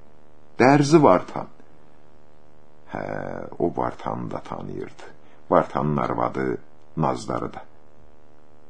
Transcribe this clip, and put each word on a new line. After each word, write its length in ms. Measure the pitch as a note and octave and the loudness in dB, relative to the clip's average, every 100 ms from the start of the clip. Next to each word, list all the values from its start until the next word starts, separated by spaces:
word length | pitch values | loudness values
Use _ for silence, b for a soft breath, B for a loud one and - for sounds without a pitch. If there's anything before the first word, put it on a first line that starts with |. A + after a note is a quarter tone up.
| - - - - - - | -14 -16 -16 -16 -8 6
"Dərzi 440 | B2 D3 C#3+ E3 | 8 8 8 8
Vartan." 440 | C3 F2+ - - - - - - - - - - - - - - - - - | 10 8 4 -6 -8 -12 -14 -14 -14 -14 -14 -14 -14 -14 -14 -14 -14 -14 -10
Hə, 120 | G#1 G1+ G1+ G1+ G1+ G1+ - | -8 -6 -4 -4 -6 -8 0
o 140 | E2+ B1+ | 2 2
Vartanı 540 | A#1+ - G#1 A#1+ A1+ | -2 -2 -4 -4 -4
da 80 | G1+ | -8
tanıyırdı. 680 | - G1+ G1+ G1+ - - - - b b - | -8 -8 -6 -8 -8 -10 -14 -14 b b 6
Vartanın 480 | E2+ - C2 D2 C#2+ | 6 6 0 2 2
arvadı 600 | A#1+ A#1 A#1+ C2+ C2 A#1 - - - D#2+ | 0 0 0 0 -2 -2 -6 -14 -8 -2
Nazdarı 560 | C#2+ B1 B1+ A#1+ A1+ | 0 0 -4 -4 -4
da. 80 | - - - - - - - - - - - | -8 -14 -14 -16 -16 -16 -16 -16 -16 -16 -16